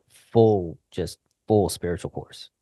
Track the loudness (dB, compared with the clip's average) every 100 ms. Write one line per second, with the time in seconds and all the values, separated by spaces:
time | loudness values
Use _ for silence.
0 | _ _ _ 2 4 2 -2 -12 _ -10
1 | -10 -12 _ _ -2 0 0 -4 -8 -8
2 | -10 -14 -18 -20 -20 _